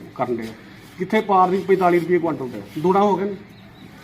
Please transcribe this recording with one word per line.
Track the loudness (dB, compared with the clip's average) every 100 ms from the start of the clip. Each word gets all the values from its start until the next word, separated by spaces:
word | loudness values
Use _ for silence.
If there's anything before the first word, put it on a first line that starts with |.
| -16 -8
ਕਰਨ | -4 -4
ਡਏ |
ਆ, | -6 -12 -20 -20 -20 -10
ਕਿੱਥੇ | -2 -2
ਪਾਰ | 2 4 4
ਦੀ | 2 2
ਪਤਾਲੀ | 2 4 2
ਰੁਪਏ | 2 0
ਕੁਇੰਟਲ | 0 -4 -8
ਦਾ, | -10 -12 -2
ਦੋੜਾ | 2 4
ਹੋ | 4 2
ਗਏ | -2
ਨੇ। | -8 -14 -20 -20 -20 -20 -20